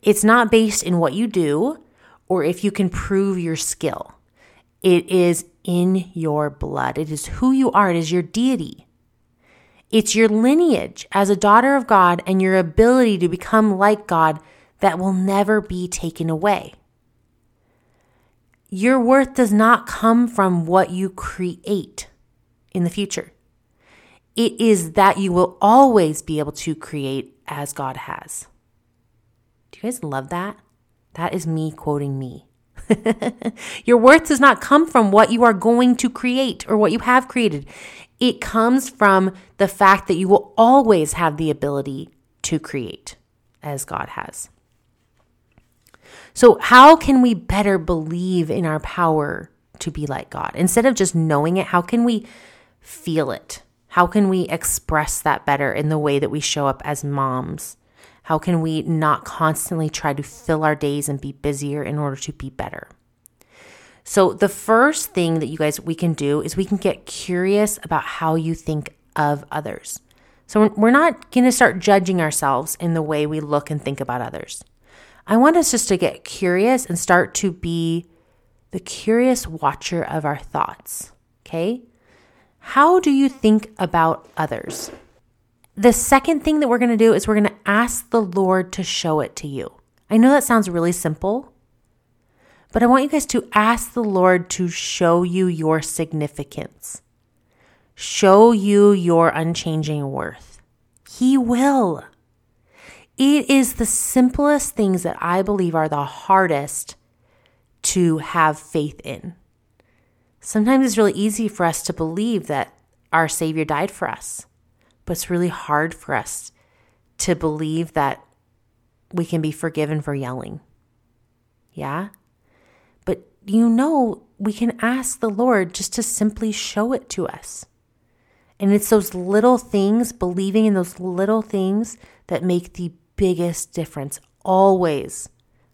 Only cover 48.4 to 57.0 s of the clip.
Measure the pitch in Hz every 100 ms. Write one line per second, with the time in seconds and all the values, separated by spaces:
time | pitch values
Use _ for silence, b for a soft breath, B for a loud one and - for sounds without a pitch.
48.4 | 156 127 165 156 - - 170 156 147 -
49.4 | - _ _ - - 156 147 135 - -
50.4 | - - 180 - 240 247 190 165 160 147
51.4 | 156 185 - 175 175 233 233 220 B B
52.4 | B B B B - - - 160 139 107
53.4 | _ - _ _ _ - 175 214 202 185
54.4 | 180 165 - - - 156 151 - - 139
55.4 | - 139 139 - 151 156 147 143 143 151
56.4 | - - 139 131 - 147